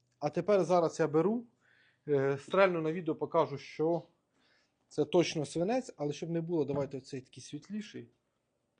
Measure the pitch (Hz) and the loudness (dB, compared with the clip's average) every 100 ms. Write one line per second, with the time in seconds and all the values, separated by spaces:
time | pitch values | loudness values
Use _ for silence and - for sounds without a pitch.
0 | _ _ 147 170 170 208 160 180 160 - | _ _ -4 -2 2 2 4 4 2 0
1 | 156 147 180 233 233 _ _ _ _ _ | 2 4 2 0 -6 _ _ _ _ _
2 | - 143 135 139 - 190 196 175 156 165 | -2 0 2 -2 0 4 4 4 -2 -2
3 | 160 156 147 170 139 135 - - 156 170 | -4 -4 0 2 0 -2 -12 -2 0 0
4 | - _ _ _ _ _ _ _ _ - | -4 _ _ _ _ _ _ _ _ -2
5 | 147 180 165 165 143 160 175 254 247 - | 2 4 4 0 -4 -2 0 0 -2 -6
6 | 147 147 165 165 165 175 131 139 139 143 | -6 -4 -4 -4 -2 0 0 0 -2 -6
7 | - 135 127 - - 147 - 208 202 123 | -10 -12 -12 -20 -14 -14 -10 -10 -10 -14
8 | 120 _ _ _ _ _ _ | -16 _ _ _ _ _ _